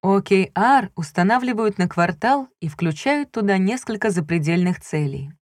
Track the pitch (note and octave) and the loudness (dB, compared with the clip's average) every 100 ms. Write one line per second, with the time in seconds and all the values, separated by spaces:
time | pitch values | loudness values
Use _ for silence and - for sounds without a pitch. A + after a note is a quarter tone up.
0 | F#3 G3 G3 G3 F#3 - A3 C#4 G3+ - | 2 2 4 2 2 0 4 4 2 -8
1 | D#3 - F3+ A#3+ B3 A3 A3 G3 F3+ - | -8 0 2 2 0 0 -2 0 -4 0
2 | F3 F3 A3+ C#4 C4 _ E3 - E3+ D3+ | 0 0 0 0 -2 _ -10 -4 -4 -2
3 | - D4 C#4+ - G3+ G3 F#3+ B3 - G#3+ | -2 -2 -2 -2 0 2 2 -2 -6 -2
4 | A3+ F3+ D#3 E3+ D3+ E3+ F3+ F3+ - D#3 | 0 -2 -2 -2 0 0 0 -2 -4 -4
5 | D3 C3+ C#3 D#3 | -4 -6 -12 -16